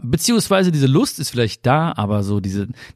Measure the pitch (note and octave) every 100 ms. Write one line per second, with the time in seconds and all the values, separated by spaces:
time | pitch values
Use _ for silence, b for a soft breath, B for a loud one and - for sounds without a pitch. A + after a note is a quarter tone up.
0 | A#2 D#3+ - A#3 - F#3+ F3+ D3+ C3+ D3+
1 | C4+ - C#3+ A#2+ A2 - A#2+ D3+ E3 -
2 | G#2 G#2 G2+ G2+ G2 G2+ G2+ B B